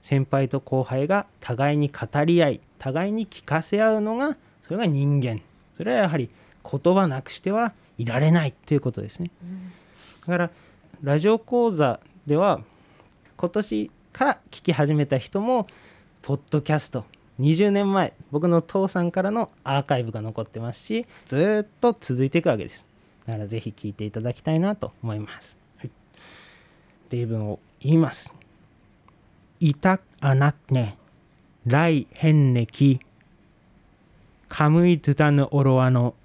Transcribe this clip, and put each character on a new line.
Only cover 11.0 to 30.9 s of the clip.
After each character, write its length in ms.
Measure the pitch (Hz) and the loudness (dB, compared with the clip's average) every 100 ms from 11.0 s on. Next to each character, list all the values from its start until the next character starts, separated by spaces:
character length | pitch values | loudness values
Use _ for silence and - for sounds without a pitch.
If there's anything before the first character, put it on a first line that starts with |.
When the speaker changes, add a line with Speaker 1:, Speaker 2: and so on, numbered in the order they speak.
Speaker 1:
ラ 160 | 139 147 | -2 2
ジ 100 | 185 | 2
オ 100 | 226 | 0
講 320 | - 240 233 | 0 0 0
座 300 | 170 139 113 _ - - | 2 0 0 _ -20 -2
で 100 | 147 | 2
は 240 | 196 - 110 _ _ _ _ _ _ - | 2 0 -6 _ _ _ _ _ _ -8
今 140 | 175 | -4
年 400 | 208 208 214 208 _ _ | -4 -4 -4 -6 _ _
か 120 | - | -2
ら 140 | 277 - _ | -2 -2 _
聞 120 | - | -8
き 100 | - | -4
始 220 | 165 147 | 0 2
め 120 | 151 143 | 2 2
た 120 | 135 | -2
人 220 | - 196 | -2 -4
も、 260 | 220 254 196 - - _ _ _ | 0 0 -2 -10 -20 _ _ _
ポ 120 | - | -6
ッ 60 | 139 - | -6 -2
ド 140 | 151 | -4
キ 100 | 143 | 0
ャ 60 | 151 | -2
ス 100 | - | -2
ト、 160 | 127 - _ _ - | -10 -12 _ _ -2
二 180 | 143 160 | 2 4
十 140 | 208 | 2
年 200 | 202 202 | 2 0
前、 220 | 196 160 _ - | 0 -2 _ -8
僕 160 | 147 175 | -2 2
の 160 | 170 | 2
父 240 | 165 196 190 | 0 -2 -2
さ 160 | 185 | -2
ん 80 | 175 | -2
か 120 | 190 | -2
ら 100 | 190 | -2
の 180 | 226 226 _ | -4 -6 _
ア 160 | - 139 | -2 -2
ー 20 | |
カ 140 | 135 131 | 0 -2
イ 60 | |
ブ 80 | 117 | -2
が 100 | 110 | -6
残 200 | 107 113 | -8 -8
っ 40 | 110 | -10
て 140 | 113 | -8
ま 120 | 117 | -10
す 100 | 117 | -12
し、 200 | - 220 240 - - | -6 -6 -6 -18 -4
ず 400 | 135 185 214 208 | 0 2 0 -2
っ 120 | _ | _
と 160 | 240 - | 0 0
続 240 | - 127 | -4 -2
い 60 | 135 | 0
て 80 | 170 | 0
い 40 | |
く 60 | 160 | 0
わ 80 | 110 | -2
け 80 | |
で 60 | 82 | -4
す。 180 | - - _ _ _ - | -14 -20 _ _ _ -10
だ 80 | |
か 60 | 110 | -8
ら 60 | 104 | -6
ぜ 100 | 113 | -8
ひ 160 | 107 104 | -8 -10
聞 120 | 104 | -12
い 40 | |
て 120 | 98 | -8
い 60 | 107 | -10
た 80 | 110 | -8
だ 120 | 117 | -8
き 80 | - | -6
た 120 | - | -2
い 80 | 160 | 0
な 160 | 190 202 | 0 -4
と 160 | - _ | -10 _
思 100 | 117 | -8
い 60 | 104 | -8
ま 200 | 104 - | -10 -16
す。 180 | - - _ _ | -20 -20 _ _
は 80 | - | -18
い。 40 | _ _ _ - - - - _ _ _ _ _ | _ _ _ -20 -20 -20 -20 _ _ _ _ _
例 160 | 120 117 | -6 -4
文 220 | 113 104 | -4 -4
を 100 | 104 _ _ | -8 _ _
言 140 | 135 | 2
い 40 | 165 | 2
ま 140 | 151 | 2
す。 200 | - - - _ _ _ _ _ _ _ _ _ _ _ _ | -2 -12 -16 _ _ _ _ _ _ _ _ _ _ _ _
イ 160 | 160 | 0
タ 240 | 143 185 190 _ _ | 2 0 0 _ _
ア 140 | 143 | 0
ナ 180 | 135 143 | 4 2
ク 200 | - - | 0 -2
ネ、 240 | 131 113 | -2 -2